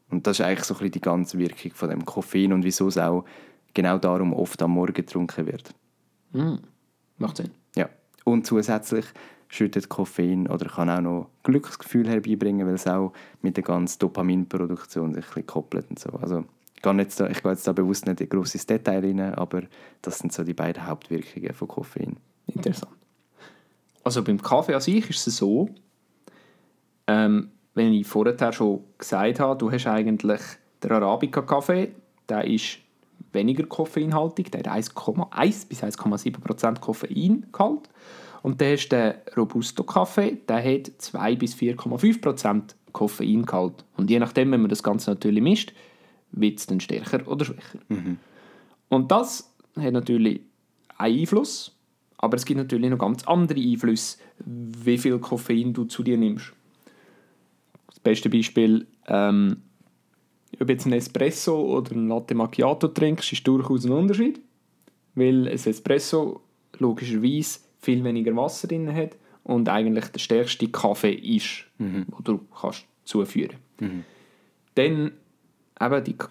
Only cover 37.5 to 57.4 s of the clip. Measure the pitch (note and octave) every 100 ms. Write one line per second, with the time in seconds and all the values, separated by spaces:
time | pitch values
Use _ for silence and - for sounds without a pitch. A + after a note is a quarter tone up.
37.5 | - G#3 D4+ - _ - - - - -
38.5 | C3 C#3 C3+ - B2 A2 - - - A2
39.5 | A#2+ A2+ - - F#3+ F#3 - G3+ - -
40.5 | A2+ B2+ C3+ C3+ - - - G#2+ B2 A#2+
41.5 | - A#2+ B2 - B2 G#3+ A3+ D3 B2+ G#2+
42.5 | G#2 - - _ - G#2 - A2+ A2 A2+
43.5 | - F2+ - - - G2+ A#2 A#2 - C3
44.5 | B2+ G#2 G#2 - G#2+ - G2 G#2+ G#2+ C3+
45.5 | G#3+ - - - _ _ _ _ - G#2+
46.5 | G#2+ - F#2+ - - A2 C3 C3+ C#3+ C#3
47.5 | - - - - G2+ F2+ F2 _ - -
48.5 | - _ _ - C3 C3 G3+ B3+ - -
49.5 | _ _ - C#3 B2 B2 A#2+ A2 - -
50.5 | _ _ _ _ - A2+ B2 D#3+ G#3 D4
51.5 | - - _ _ _ _ - A2+ B2 B2+
52.5 | C3+ C3 A#2 B2+ B2 G2 A2+ - F3 E3+
53.5 | C#3+ B2 A#2 A#2 A2+ - - - _ -
54.5 | A#2+ A#2 A#2 A#2+ A#2+ C3 B2 B2 A#2+ -
55.5 | A#2 A#2+ A#2+ A#2 - B2 A#2 A2 G#2+ -
56.5 | - _ _ _ _ _ _ _ _